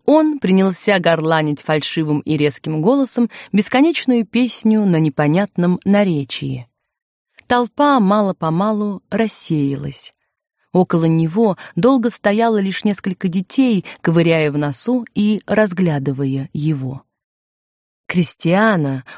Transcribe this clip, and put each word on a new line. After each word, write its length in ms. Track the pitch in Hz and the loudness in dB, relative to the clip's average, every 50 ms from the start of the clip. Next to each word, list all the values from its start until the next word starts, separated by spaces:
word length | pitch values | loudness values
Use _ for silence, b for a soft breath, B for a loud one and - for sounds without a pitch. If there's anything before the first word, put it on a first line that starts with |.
| _ | _
он 360 | - 285 311 311 311 294 277 | 2 4 4 4 2 0 -2
принялся 580 | - 185 190 190 190 190 185 - - 208 202 185 | 0 2 2 4 2 2 0 -2 0 0 0 2
горланить 640 | 175 175 165 160 156 160 165 156 156 151 147 - | 2 2 2 2 0 0 0 0 0 0 -4 -4
фальшивым 580 | - - 156 151 143 - - 170 156 151 151 147 | -2 -2 -2 -2 -2 -4 -4 -4 -2 -2 -2 -2
и 160 | - - 156 | -2 -2 -2
резким 460 | 143 147 147 - - - 160 156 156 | 0 0 0 -2 -4 -6 -6 -4 0
голосом 480 | 156 214 269 277 269 - - 247 240 220 B B B B | 0 2 2 2 0 -2 0 -2 -2 -2 B B B B
бесконечную 760 | - 202 208 - - 254 294 339 302 - - 262 247 233 214 | 0 0 0 2 2 2 2 2 2 0 0 0 0 0 0
песню 580 | - - 240 254 233 - - - 220 220 220 208 | 0 0 0 0 0 -2 -2 0 2 2 2 2
на 120 | 196 170 | 2 2
непонятном 840 | 156 160 151 - - 151 147 156 185 202 - - - 175 175 180 - - | 2 2 0 0 0 0 2 2 0 -2 -2 -2 -2 0 0 0 0 0
наречии. 840 | 190 202 202 208 190 165 143 135 127 - - 143 135 131 127 120 - _ _ _ _ _ _ _ _ _ _ _ _ _ - _ | 0 2 2 2 2 0 -2 -4 -6 -8 -8 -6 -8 -8 -8 -12 -16 _ _ _ _ _ _ _ _ _ _ _ _ _ -20 _
Толпа 520 | - 247 240 247 214 - - 294 294 277 254 | -2 0 0 0 -2 -2 0 2 2 4 4
мало-помалу 1040 | 202 185 208 214 208 190 175 - 170 160 160 170 202 220 220 208 208 208 196 - - _ | 2 2 2 2 0 -2 -2 -4 -4 -2 0 0 0 -2 -2 -2 -4 -4 -6 -8 -10 _
рассеялась. 1040 | - 196 226 214 - - - - 165 151 139 139 139 139 143 139 - - - - - _ _ _ _ _ _ _ _ _ _ _ - | -2 -2 0 0 0 -2 -2 -2 -2 -2 0 -2 -4 -6 -8 -10 -10 -10 -14 -14 -16 _ _ _ _ _ _ _ _ _ _ _ 0
Около 320 | 180 180 - - 165 165 | 0 2 2 0 0 2
него 500 | 165 160 165 165 160 165 220 233 208 175 B B B B | 2 2 2 0 0 0 0 0 0 0 B B B B
долго 340 | 170 175 247 277 254 220 240 | 2 2 4 4 4 0 -2
стояло 500 | - - - 208 202 220 226 233 220 208 | -4 -2 -2 0 0 2 2 2 0 0
лишь 240 | 196 190 180 - - | -2 -2 -4 -2 -2
несколько 440 | 208 196 - - 196 175 - - 185 | -2 -2 -2 -4 -6 -6 -4 -4 -2
детей, 580 | 165 196 185 - - - 269 247 220 180 B B B B | -2 -2 -4 -2 0 2 2 2 2 0 B B B B
ковыряя 480 | - 175 160 170 165 165 165 160 151 147 | -2 2 2 4 4 4 2 2 0 0
в 80 | 139 147 | 0 -2
носу 480 | 147 147 135 - - 233 254 254 226 - _ | -2 -2 -4 -4 -4 -2 -2 -4 -4 -6 _
и 260 | - 208 208 214 190 - | -2 0 0 0 -2 -2
разглядывая 1040 | - 202 214 214 196 175 175 185 170 147 143 135 143 135 135 143 135 135 135 135 - | -2 2 2 2 2 0 0 0 0 0 0 -2 -4 -2 -2 -2 -2 -2 -4 -6 -6
его. 500 | - 156 147 156 156 135 131 127 135 135 - _ _ _ _ _ _ _ _ _ _ _ _ _ _ _ _ _ _ _ _ | -6 -2 -2 -2 -2 -2 -4 -8 -10 -12 -16 _ _ _ _ _ _ _ _ _ _ _ _ _ _ _ _ _ _ _ _
Кристиана, 1000 | - - 180 165 - - - - 165 175 196 220 226 208 170 147 139 135 131 B B B | -4 -2 0 0 0 -2 -2 0 0 2 2 2 2 2 0 -2 -2 -4 -6 B B B